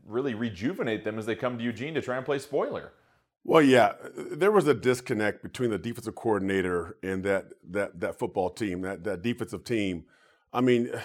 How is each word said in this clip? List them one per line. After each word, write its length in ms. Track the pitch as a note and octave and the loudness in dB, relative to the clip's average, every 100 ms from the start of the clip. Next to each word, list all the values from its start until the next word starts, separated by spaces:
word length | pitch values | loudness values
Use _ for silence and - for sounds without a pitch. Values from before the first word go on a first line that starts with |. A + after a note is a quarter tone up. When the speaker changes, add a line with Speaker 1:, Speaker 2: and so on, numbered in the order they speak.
| - | -8
Speaker 1:
really 280 | A2 C#3 | -4 -4
rejuvenate 680 | G#2+ A#2 F2+ A2 G3 C#3+ A2 | -4 -4 -4 -4 -4 -2 -2
them 160 | G#2+ A2 | -4 -6
as 80 | G#2+ | -4
they 80 | |
come 240 | A2 B2 B2 | -4 -4 -4
to 60 | |
Eugene 300 | A#2+ A2 C#3 | -6 -6 -6
to 60 | D3+ | -6
try 160 | B2+ B2+ | -4 -6
and 80 | |
play 140 | B2+ C#3 | -4 -4
spoiler. 540 | - D3 B3+ G2+ C#2+ _ _ _ _ _ | -4 -4 -4 -6 -12 _ _ _ _ _
Speaker 2:
Well, 200 | - E3 | 4 6
yeah, 320 | C#3+ B2 G2+ - - - | 8 8 6 2 -10 -12
there 360 | - D#3+ F#3+ | -10 0 4
was 160 | G#3 D3 | 6 6
a 60 | |
disconnect 680 | A#2+ B2 B2 - A2 G#2 - | 4 2 0 0 0 0 -2
between 280 | F#2 - B2 | -8 -4 -2
the 80 | G2+ | -2
defensive 360 | A2+ A2+ G#2+ | -4 -8 -10
coordinator 840 | - A2+ G#2 F#2+ G2 F2+ F2 E2 - | -4 0 2 2 2 2 0 -4 -8
and 220 | F#2+ F#2+ | -6 -2
that, 280 | G2 G2 - - - | 0 0 -2 -14 -8
that, 280 | G2 G2 E2+ | -4 -4 -4
that 200 | F#2 - | -6 -4
football 300 | A2 G2+ F2+ | -4 -2 -4
team, 340 | - G#2+ F2+ | -2 -4 -4
that, 200 | F#2 F#2 | -6 -6
that 180 | F#2+ F#2 | -6 -4
defensive 420 | A2 B2 A#2 F#2+ | -4 -4 -6 -10
team. 400 | - A#2 G2+ E2+ - _ _ _ _ | -4 -2 -2 -4 -10 _ _ _ _
I 80 | A#2+ | 0
mean, 280 | B2+ B2 A#2+ A#2+ | 4 4 2 -6